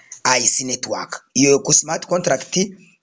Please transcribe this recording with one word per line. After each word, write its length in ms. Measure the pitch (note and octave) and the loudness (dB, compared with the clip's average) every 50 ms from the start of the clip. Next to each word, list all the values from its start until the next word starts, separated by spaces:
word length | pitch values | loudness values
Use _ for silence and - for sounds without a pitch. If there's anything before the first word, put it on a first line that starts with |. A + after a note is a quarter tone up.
| - _ - - - | -20 _ -12 -4 -2
I 200 | B2+ C3 B2 B2 | 0 0 2 2
C 180 | A#2+ - - C3 | 0 0 -2 -4
network. 600 | B2+ B2 - - - D3+ D3+ - - - - - _ - | -4 -6 -6 -6 -6 -6 -8 -8 -8 -12 -14 -14 _ 0
Iyo 240 | B2 C#3 C#3+ C#3 C3+ - | 2 4 6 4 4 4
ku 80 | D3 D3+ | 2 2
smart 340 | - - D3+ E3 F#3 - | 2 2 0 -4 -6 -4
contract 520 | - F3 E3+ - - C3+ - - - - F3+ G3 G3+ - - - - _ _ | -2 -2 -2 0 0 -2 -2 -4 -4 -2 -2 -2 -2 -4 -10 -20 -20 _ _